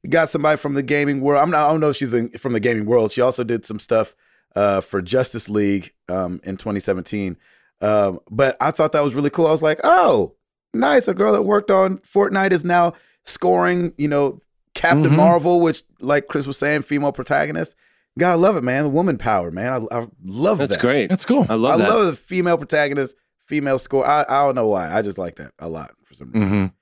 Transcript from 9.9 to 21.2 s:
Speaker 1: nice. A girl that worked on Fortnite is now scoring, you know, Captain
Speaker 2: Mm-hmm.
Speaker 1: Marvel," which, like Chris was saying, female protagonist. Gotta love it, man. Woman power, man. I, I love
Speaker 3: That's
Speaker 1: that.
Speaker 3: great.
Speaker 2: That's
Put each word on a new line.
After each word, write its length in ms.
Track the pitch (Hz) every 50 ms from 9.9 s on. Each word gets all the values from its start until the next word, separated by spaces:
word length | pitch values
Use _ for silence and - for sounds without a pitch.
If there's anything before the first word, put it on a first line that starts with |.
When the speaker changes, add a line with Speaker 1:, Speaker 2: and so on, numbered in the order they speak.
| 339 370 349 277 147 110 90 - _ _ _ _ _ _ _ _ -
Speaker 1:
nice. 320 | 220 254 294 294 262 -
A 80 | - 185
girl 180 | 185 202 214
that 100 | 208 202
worked 280 | 208 196 208 208 202 -
on 280 | 196 190 190 190 190 -
Fortnite 520 | _ - - 202 202 196 196 196 190 190
is 120 | 185 170 160
now 300 | 175 175 175 170 170 165 - _ _ _ _ _
scoring, 680 | - - - - 180 185 180 180 180 180 180 175 165 - -
you 100 | 147 147
know, 320 | 143 143 143 135 139 - _ _ _ _ _ _ _
Captain 300 | - - 165 165 147 156
Speaker 2:
Mm-hmm. 120 | 160 147
Speaker 1:
Marvel," 440 | 151 151 165 170 170 147 175 175 175
which, 240 | 170 165 151 - _ _ _ _
like 260 | - 131 147 143 139 -
Chris 180 | - 147 139
was 100 | 139 135
saying, 260 | - 139 147 151 147
female 300 | 135 - 147 143 143 143
protagonist. 640 | 139 - 127 - 143 139 151 147 151 165 160 - - _ _ _ _ _ _ _ _ 127
Gotta 180 | 170 180 175
love 200 | 165 180 202 208
it, 80 | 160 123
man. 280 | 123 127 135 151 147
Woman 240 | 139 160 180 190 143
power, 360 | 104 - 120 107 95 87 85
man. 340 | 82 92 107 123 131 123 113 107
I, 60 | - 120
I 60 | 117 107 _ _ 87
love 340 | 92 95 117 151 196 220 160
Speaker 3:
That's 140 | 143 127
Speaker 1:
that. 80 | - -
Speaker 3:
great. 280 | - 123 135 143 107 -
Speaker 2:
That's 160 | 185 185